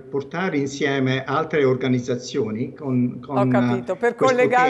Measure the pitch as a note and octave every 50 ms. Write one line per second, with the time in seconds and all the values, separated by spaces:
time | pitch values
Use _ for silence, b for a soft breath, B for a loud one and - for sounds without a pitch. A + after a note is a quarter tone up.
0 | - - - C3+ C#3 - - E3+ F#3+ F#3 D#3+ C#3 C#3 C3 C3+ - D3+ C#3 C#3 C#3
1 | C3 C3 C3 C3 C3+ D3 C#3 D3+ E3 D#3+ F3 D3+ C#3 C3 B2+ - C#3 B2+ B2+ B2
2 | A#2+ C3+ B2 - - - - D3 A2 G#2+ G#2+ A2 C3+ D3 - - D3+ C3+ B2+ B2
3 | B2 B2 - - - - C#3 - - B2+ B2+ A#2+ B2 A#2+ B2 B2 - - F#3 F3+
4 | A#3 A#3+ A#3 - - C4 B3+ B3 B3 G#3+ B3 B3 B3+